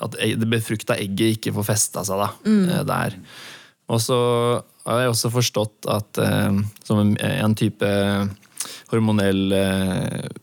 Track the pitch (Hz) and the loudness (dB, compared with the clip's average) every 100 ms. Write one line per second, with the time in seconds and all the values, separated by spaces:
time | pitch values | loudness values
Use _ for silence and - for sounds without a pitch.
0 | 110 - 110 120 113 117 113 107 - 117 | -10 -4 -2 0 0 0 -2 -4 -4 -4
1 | 104 98 113 110 113 104 101 104 - - | -2 0 0 0 -2 -2 0 0 -2 -4
2 | 95 95 101 - 208 214 180 - 98 90 | -4 -2 -2 -2 0 2 2 0 -2 -2
3 | 82 95 - - - - - _ - 117 | -2 -6 -14 -20 -18 -20 -20 _ -4 -2
4 | 117 123 120 120 120 120 - _ - 117 | 2 2 2 2 2 0 -4 _ -2 0
5 | 127 113 120 123 117 - 107 - - 104 | 2 0 0 0 0 0 -2 -4 -4 -4
6 | 104 - 104 104 101 101 104 - - 107 | -4 -2 0 2 2 0 -2 -6 0 4
7 | 104 104 104 98 107 107 107 - 101 101 | 4 4 0 0 0 2 0 0 0 2
8 | 101 101 101 101 _ - - - - 113 | 2 0 -2 -6 _ -14 -14 -14 -4 0
9 | 110 107 98 95 95 98 98 95 95 92 | 2 4 2 2 2 2 2 0 0 -2
10 | 95 - - - | -4 -6 -10 -10